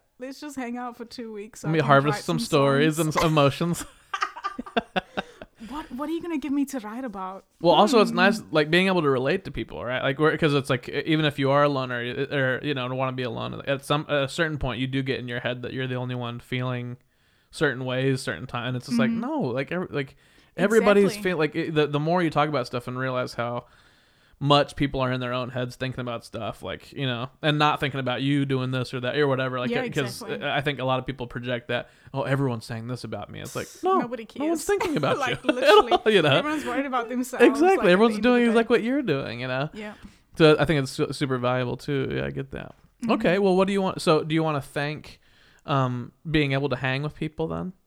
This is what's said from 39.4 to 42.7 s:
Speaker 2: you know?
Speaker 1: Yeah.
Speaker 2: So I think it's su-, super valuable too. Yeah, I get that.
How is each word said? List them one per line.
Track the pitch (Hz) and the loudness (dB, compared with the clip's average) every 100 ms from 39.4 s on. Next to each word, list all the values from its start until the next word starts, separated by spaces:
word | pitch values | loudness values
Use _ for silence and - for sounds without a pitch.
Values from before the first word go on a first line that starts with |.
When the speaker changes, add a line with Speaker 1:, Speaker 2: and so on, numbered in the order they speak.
Speaker 2:
you | 127 | -4
know? | 127 151 | -4 -4
Speaker 1:
Yeah. | 208 208 - - - _ - | -8 -14 -14 -20 -20 _ 6
Speaker 2:
So | 156 151 | 8 8
I | |
think | 147 147 | 4 2
it's | 135 | 0
su-, | - 143 | -4 -4
super | 131 131 127 | -2 -2 0
valuable | 123 127 123 123 | 0 0 -2 -4
too. | - 139 131 | -4 -4 -2
Yeah, | 135 | -2
I | 139 | -4
get | 139 135 | -6 -10
that. | - - | -12 -14